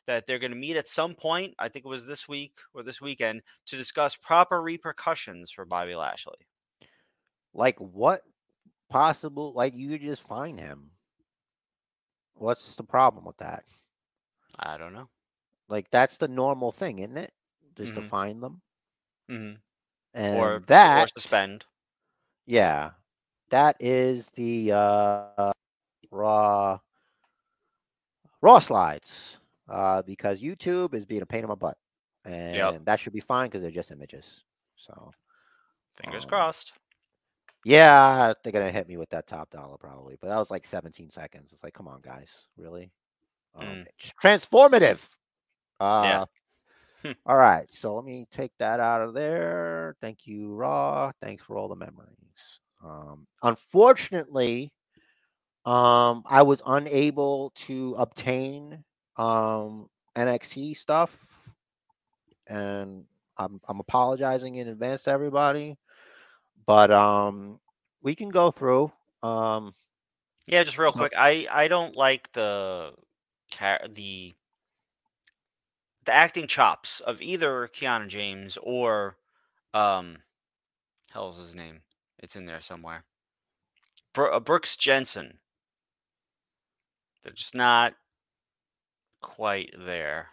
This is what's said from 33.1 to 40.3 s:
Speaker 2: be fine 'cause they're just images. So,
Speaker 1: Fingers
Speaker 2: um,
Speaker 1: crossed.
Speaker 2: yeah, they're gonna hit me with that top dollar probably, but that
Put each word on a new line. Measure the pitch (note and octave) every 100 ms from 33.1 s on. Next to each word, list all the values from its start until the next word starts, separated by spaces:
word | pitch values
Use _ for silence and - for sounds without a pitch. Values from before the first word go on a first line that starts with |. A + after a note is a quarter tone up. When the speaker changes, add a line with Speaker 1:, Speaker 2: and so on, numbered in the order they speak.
Speaker 2:
be | G#2
fine | - B2+ B2+
'cause | G2+
they're | F2
just | E2 E2+
images. | D2 C#2+ D2+ - - _ _ _ _
So, | - - A2+ _ _ _ _ _ _ _ _ -
Speaker 1:
Fingers | - G#2 C3
Speaker 2:
um, |
Speaker 1:
crossed. | G3+ E3 - - - _ _ _ _ _ _ _ _ -
Speaker 2:
yeah, | D3+ D#3+ C#3+ C3+ C3 A#2+ A2
they're | A#2
gonna | G#2 F#2+
hit | G2 F2
me | F2
with | D#2+
that | E2 -
top | D#2+ D#2
dollar | D2+ C#2 C#2
probably, | D2+ C2+ C2+ C2+
but |
that | F#2